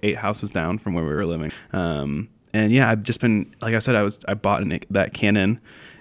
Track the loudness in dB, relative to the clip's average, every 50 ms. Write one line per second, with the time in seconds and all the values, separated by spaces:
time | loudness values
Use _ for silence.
0 | -2 -2 -2 0 -2 -4 -2 -2 -4 -4 -4 -2 -2 -2 -2 -4 -4 -4 -2 -2
1 | -2 -2 -2 -2 -2 -2 -2 -4 -4 -6 -8 -12 -12 -8 -4 -4 -2 -2 -2 -2
2 | -2 -4 -4 -4 -6 -8 _ _ _ _ 0 2 2 4 4 4 4 4 2 0
3 | 0 -2 -2 0 2 2 2 0 -2 -4 -10 -8 -4 -2 -2 0 2 2 2 2
4 | 2 0 -2 -6 -6 -6 -4 -2 0 0 2 2 0 -2 -4 -4 -4 -2 0 0
5 | 0 0 0 0 2 4 4 4 4 2 0 -2 -6 -16 -20 -20 -20 -20 -16 -6